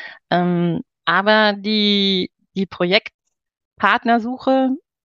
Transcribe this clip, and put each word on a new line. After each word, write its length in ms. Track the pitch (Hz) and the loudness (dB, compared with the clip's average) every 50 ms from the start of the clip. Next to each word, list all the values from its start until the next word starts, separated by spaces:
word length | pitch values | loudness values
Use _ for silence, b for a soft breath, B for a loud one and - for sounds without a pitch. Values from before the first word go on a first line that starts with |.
| B B B B B - | B B B B B -4
Ähm, 520 | - 175 180 180 175 170 175 175 165 - - _ _ _ _ | -2 0 0 0 0 0 0 0 -2 -4 -6 _ _ _ _
aber 480 | - 165 180 196 208 214 214 214 208 202 | -2 0 0 2 2 4 4 4 2 0
die, 800 | 202 190 208 214 214 208 208 202 202 196 196 190 185 180 - _ _ _ _ - 190 | -2 -4 -2 -2 0 0 0 0 0 0 0 0 -2 -4 -6 _ _ _ _ -6 -6
die 80 | 196 | -6
Projektpartnersuche, 2000 | - - - 180 175 185 220 - - _ _ _ _ _ _ _ _ _ _ _ _ _ - - 196 202 240 - 233 233 240 214 233 254 254 - - 262 262 262 262 262 320 - _ _ _ _ | -6 -4 -4 -2 0 0 0 -2 -4 _ _ _ _ _ _ _ _ _ _ _ _ _ -2 0 2 2 2 2 2 0 0 0 -4 -8 -6 -2 0 2 2 2 0 -2 -4 -8 _ _ _ _